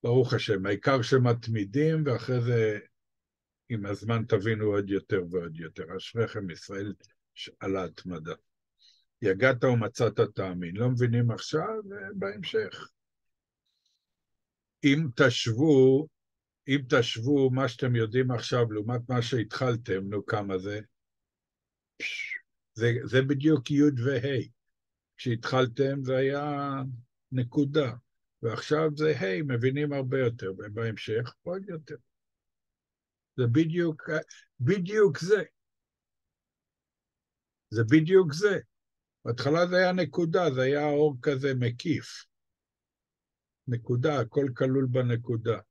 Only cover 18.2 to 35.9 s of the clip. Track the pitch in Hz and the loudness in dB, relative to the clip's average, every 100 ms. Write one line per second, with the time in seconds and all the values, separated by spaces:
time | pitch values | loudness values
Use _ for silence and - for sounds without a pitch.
18.2 | 131 120 - 127 117 107 107 123 120 123 | 0 -2 -2 0 0 -2 -4 -4 -2 -4
19.2 | 117 127 101 - 131 117 120 95 98 101 | -2 -2 -4 -4 -2 -2 -2 -4 -4 -6
20.2 | - 107 101 95 95 104 107 _ _ _ | -4 -4 -2 -6 -6 -10 -12 _ _ _
21.2 | _ _ _ _ _ _ _ _ - - | _ _ _ _ _ _ _ _ -10 -8
22.2 | - - _ _ _ - 117 120 - 127 | -10 -10 _ _ _ -2 0 0 0 0
23.2 | 135 139 147 151 117 143 147 131 120 135 | 2 2 4 2 2 4 4 4 -2 -2
24.2 | 135 131 - _ _ _ _ _ _ _ | -2 -4 -4 _ _ _ _ _ _ _
25.2 | 131 117 - 131 127 117 135 139 131 131 | -4 -4 0 0 0 0 -2 0 -2 0
26.2 | 135 143 147 143 143 135 131 123 - _ | 0 0 -4 -4 -4 -6 -8 -10 -16 _
27.2 | _ 127 123 151 143 147 135 120 _ _ | _ -4 -2 0 0 2 0 -4 _ _
28.2 | _ _ 113 113 - 151 160 147 156 131 | _ _ -6 -6 -2 0 0 2 0 2
29.2 | 190 185 147 123 127 139 147 143 131 135 | 0 -2 -2 0 0 0 -2 -2 -2 0
30.2 | 127 120 95 95 104 104 113 104 - 110 | 0 0 -8 -8 -10 -6 -6 -6 -4 -4
31.2 | 123 - - 185 196 170 151 151 _ _ | -4 -10 -8 -8 -8 -12 -12 -18 _ _
32.2 | _ _ _ _ _ _ _ _ _ _ | _ _ _ _ _ _ _ _ _ _
33.2 | _ - 123 123 165 170 170 156 - 151 | _ -2 2 2 2 0 -2 -2 -6 -6
34.2 | - - _ _ 123 202 175 214 202 127 | -6 -20 _ _ 0 0 0 4 4 2
35.2 | 170 208 165 _ _ _ _ | 0 0 0 _ _ _ _